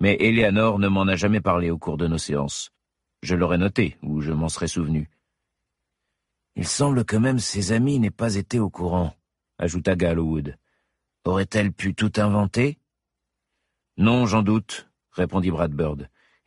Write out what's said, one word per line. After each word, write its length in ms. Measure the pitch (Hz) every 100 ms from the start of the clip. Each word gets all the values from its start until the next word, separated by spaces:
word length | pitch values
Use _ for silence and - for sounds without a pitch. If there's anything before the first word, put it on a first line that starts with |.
Mais 160 | 98 98
Eleanor 580 | 110 113 107 101 113 101
ne 100 | 101
m'en 140 | 98
a 140 | 95 92
jamais 260 | 101 107
parlé 280 | 95 87 85
au 60 | 82
cours 220 | - 73
de 100 | 85
nos 80 | 80
séances. 540 | - 71 71 - - _ _ _ _ _
Je 120 | -
l'aurais 240 | 90 85 87
noté, 400 | 98 110 85 -
ou 200 | 73 76
je 100 | 73
m'en 160 | 78 82
serais 180 | - 82
souvenu. » « 440 | 90 76 78 78 _ _ _ _ _ _ _ _ _ _ _ _ _ _ -
Il 100 | -
semble 380 | - 143 127
que 120 | 110 110
même 220 | 127 127
ses 340 | - 101 92
amis 280 | 113 131 139
n'aient 100 | 104
pas 260 | - 113 101
été 220 | 87 120
au 120 | 101
courant », 440 | - 90 87 80 - _ _ _ -
ajouta 380 | 87 85 87 90
Gallowwood. « 600 | 87 82 80 80 71 - _ _ _ _ _ _
Aurait-elle 480 | - 95 98 107 101
pu 220 | - 98
tout 180 | - 107 -
inventer ? » « 640 | 104 104 98 117 139 151 _ _ _ _ _ _ _ _ _ _ _ -
Non, 260 | 107 123
j'en 180 | 120 110
doute », 460 | 101 110 - - - _ _
répondit 380 | - 90 95 92
Bradbird. « 580 | 80 82 73 78 73 69 _ _ _